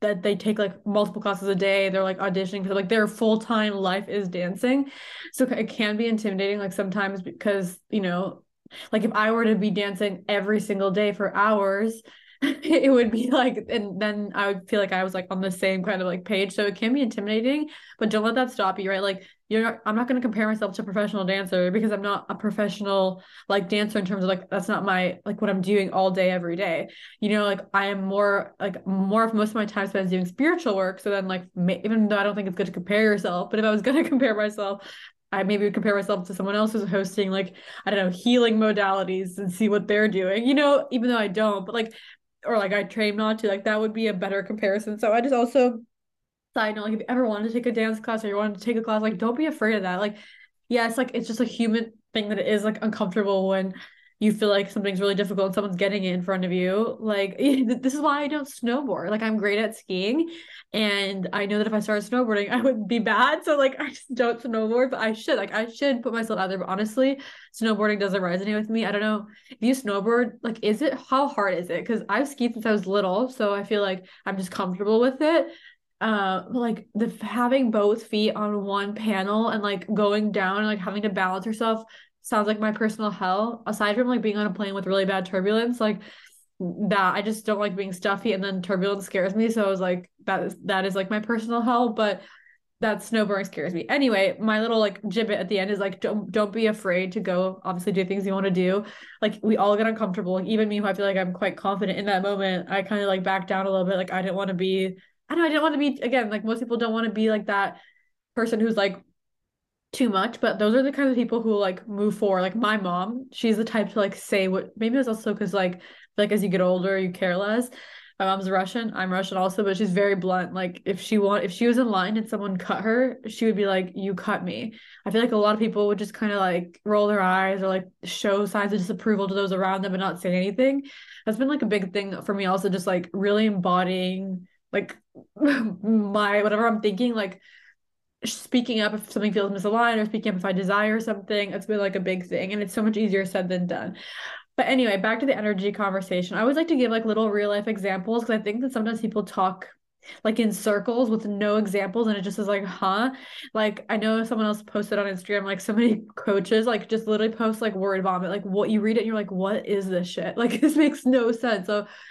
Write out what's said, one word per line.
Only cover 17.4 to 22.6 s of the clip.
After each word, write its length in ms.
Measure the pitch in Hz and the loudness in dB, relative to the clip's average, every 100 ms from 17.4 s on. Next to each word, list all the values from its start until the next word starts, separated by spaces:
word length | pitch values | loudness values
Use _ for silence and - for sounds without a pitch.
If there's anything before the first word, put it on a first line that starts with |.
| 240 302 302 - - - | 0 0 -2 -8 -20 -4
but 100 | 220 | 0
don't 160 | 214 | 0
let 100 | 220 233 | 0 0
that 140 | 254 | -2
stop 280 | 247 190 190 | 0 -2 0
you, 100 | 190 | -2
right? 140 | 190 | -2
Like, 240 | 196 190 - _ _ | -2 -4 -10 _ _
you're 120 | 220 | 0
not, 180 | 226 233 | 0 -2
I'm 100 | 208 | -2
not 140 | 214 247 | -2 0
gonna 140 | 254 | 0
compare 240 | 247 202 214 | 0 0 0
myself 280 | 214 202 190 | 0 -2 -4
to 60 | |
a 20 | |
professional 400 | 208 190 208 208 | -4 -2 -2 0
dancer 460 | 185 196 190 185 180 | 0 0 0 0 2
because 220 | 208 226 | 2 0
I'm 80 | 202 | 0
not 240 | 202 202 - | -2 -4 -4
a 40 | |
professional, 880 | 214 214 208 | -4 -4 0